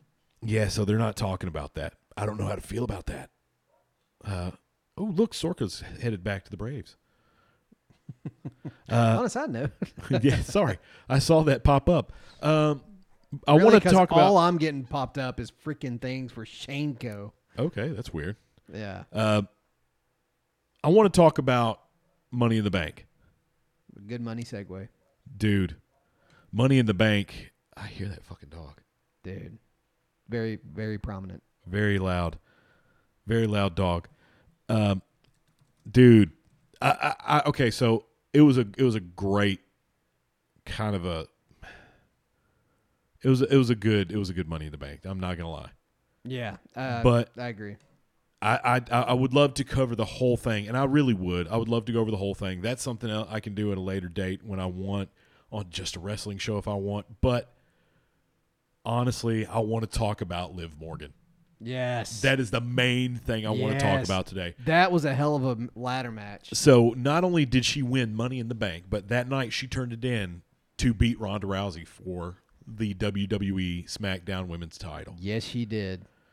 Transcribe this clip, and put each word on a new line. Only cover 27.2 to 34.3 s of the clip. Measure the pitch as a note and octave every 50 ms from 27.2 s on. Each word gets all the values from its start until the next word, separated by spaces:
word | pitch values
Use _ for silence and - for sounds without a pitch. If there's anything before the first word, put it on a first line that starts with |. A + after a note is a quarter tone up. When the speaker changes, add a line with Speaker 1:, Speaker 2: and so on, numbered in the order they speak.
| F#2+ - - - - - _ _ _ _ _
Speaker 1:
I | - G#2
hear | G2+ - - F#2+ G2+
that | F#2+ - -
fucking | - E2+ - - C#2+
dog. | D#2 E2+ D#2 C#2+ C#2+ - _ _ _ _ _ _ _ _
Speaker 2:
Dude. | - F#2 F#2+ F#2+ - F#2 A2 - _ _ _ _ _ _ _ _ _ _ _ _ _ -
Very, | A#2 A#2 A2+ A2 G#2+ - - -
very | D2+ G#2 A2 A2 G#2+ G2+
prominent. | - G#2+ G2+ F#2+ F#2+ F#2 F2+ - - _ _ _ -
Speaker 1:
Very | F2+ F2+ G#2 G#2+ G#2 G2+ F#2+
loud. | F#2+ F#2 F2+ F2 E2+ E2 - - _ _ _ _ _ _ _ _ _ _ _ _ _ _ _ _ _
Very | - A2+ A#2 A2+
loud | G#2+ G#2 G2+ G2 F#2+ E2
dog. | F#2+ F#2+ F2+ F2 E2+ - - _ _ _ _